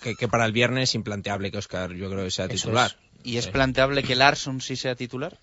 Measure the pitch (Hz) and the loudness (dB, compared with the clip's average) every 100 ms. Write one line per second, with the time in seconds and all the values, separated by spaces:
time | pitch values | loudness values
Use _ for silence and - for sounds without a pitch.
0 | 123 104 117 117 113 107 120 127 131 117 | -6 -2 0 2 4 4 2 2 0 0
1 | 107 101 101 101 98 104 - 92 92 90 | -2 -6 -4 -4 -2 -6 -6 -6 -6 -6
2 | 95 95 92 - 92 98 113 113 113 - | -6 -4 -4 -2 -2 -2 0 2 2 0
3 | _ _ 127 117 - 123 131 127 135 139 | _ _ -6 -4 -2 2 2 4 2 2
4 | 131 127 135 - 143 131 - 127 131 120 | 0 4 4 4 -2 -6 -6 -4 -4 -4
5 | 120 127 160 - | -6 -6 -8 -10